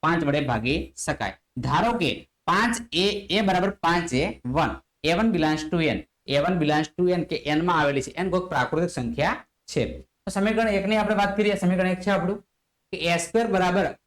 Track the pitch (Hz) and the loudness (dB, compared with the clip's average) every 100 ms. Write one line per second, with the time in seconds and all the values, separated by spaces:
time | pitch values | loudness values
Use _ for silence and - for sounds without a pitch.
0 | 156 170 147 143 135 117 117 151 - - | 2 2 2 0 0 -2 0 -2 -4 -10
1 | - 147 101 - _ - 123 147 226 233 | -6 -4 -4 -8 _ -8 0 2 2 0
2 | 160 - - _ - 180 233 233 - 165 | -2 -4 -10 _ -2 0 2 -2 -4 -2
3 | 196 208 196 190 202 185 185 180 165 175 | 0 -2 -2 0 2 2 0 0 0 0
4 | 170 143 170 226 123 139 143 - _ _ | 0 -2 -2 -4 -4 -2 -2 -4 _ _
5 | 151 175 226 185 156 156 151 175 156 117 | 0 2 2 2 2 0 -2 0 0 -2
6 | - _ - 139 151 185 147 151 151 - | -6 _ -2 0 2 2 2 2 0 0
7 | 180 180 - 151 143 151 170 170 147 143 | 2 2 -2 -4 0 0 2 2 2 2
8 | 135 151 185 175 180 147 123 151 170 156 | -2 -4 -2 0 0 -2 0 0 -2 -2
9 | 120 117 156 240 - _ - - 120 67 | -6 -2 -2 -2 -10 _ -8 -4 -4 -6
10 | - _ - 196 202 220 226 202 190 214 | -16 _ -8 -2 0 2 2 0 0 0
11 | 208 208 196 196 208 196 180 185 185 185 | 2 2 2 2 0 2 2 2 0 0
12 | 202 196 175 214 _ _ _ _ _ - | 0 0 0 -6 _ _ _ _ _ -6
13 | 165 170 170 220 233 190 180 180 165 - | 0 0 0 0 2 2 2 2 0 -4